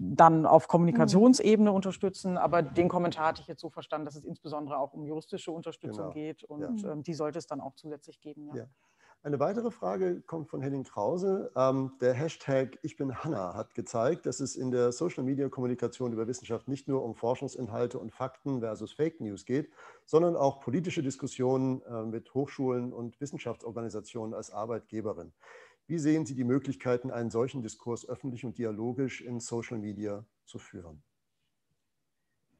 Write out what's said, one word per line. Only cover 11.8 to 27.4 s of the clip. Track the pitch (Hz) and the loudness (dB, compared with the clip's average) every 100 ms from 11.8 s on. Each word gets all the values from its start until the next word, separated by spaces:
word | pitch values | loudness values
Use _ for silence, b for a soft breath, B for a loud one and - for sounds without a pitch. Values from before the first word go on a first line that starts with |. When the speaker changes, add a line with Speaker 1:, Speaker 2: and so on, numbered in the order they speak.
| 131 - | -2 0
Speaker 3:
der | 123 | 2
Hashtag | 120 160 - - 135 131 - | 2 -2 -6 -2 0 0 -4
Ich | 156 - | -10 -6
bin | 139 120 | -6 -4
Hanna | 160 127 90 | -4 -4 -4
hat | 92 113 - | -6 -10 -8
gezeigt, | 98 117 120 165 147 | -6 0 0 0 -4
dass | 127 | -4
es | 131 - | -6 -4
in | 127 | -2
der | 127 120 | 2 2
Social-Media-Kommunikation | 123 170 165 131 139 135 131 123 123 117 - 123 | 2 -4 -2 -2 -2 -2 -2 -4 -2 -4 -4 -4
über | 113 113 | -4 -4
Wissenschaft | 123 - 113 - | -6 -6 -8 -6
nicht | 135 - | -8 -4
nur | 135 | -4
um | 113 107 | -4 -4
Forschungsinhalte | 117 127 135 - 123 117 123 - | -2 -2 -4 -8 -6 -2 -2 -4
und | 113 | -10
Fakten | - 131 - 143 131 | -8 -8 -6 -6 -4
versus | 113 104 107 | -4 -6 -8
Fake | - 156 - | -2 -4 -2
News | 110 98 - | -8 -8 -2
geht, | 127 151 b b b b | -2 -2 b b b b
sondern | 151 175 170 | 4 4 2
auch | 139 135 | 0 0
politische | - 135 170 156 | -2 -2 -2 -2
Diskussionen, | 135 - 139 - 127 131 131 127 | -4 -4 -8 -2 0 2 0 -2
äh, | 101 117 | -6 -8
mit | 110 113 - | -6 -8 -6
Hochschulen | 131 139 - 131 123 123 | -4 -4 -2 -2 -2 -4
und | 120 117 - | -8 -12 -10
Wissenschaftsorganisationen | 143 151 120 113 117 110 117 104 104 117 110 | -10 -8 -8 -8 -8 -8 -8 -8 -10 -10 -8
als | 107 113 | -8 -10
Arbeitgeberin. | 104 113 110 - 110 104 85 82 _ b b b b - | -8 -6 -6 -6 -8 -6 -6 -10 _ b b b b -8
Wie | 165 | -2
sehen | 147 156 156 | 2 2 2
Sie | 131 | -2
die | 120 | 2
Möglichkeiten, | 135 135 131 127 123 131 | 2 0 -4 0 0 0
einen | 120 117 | -4 -2
solchen | 110 | 0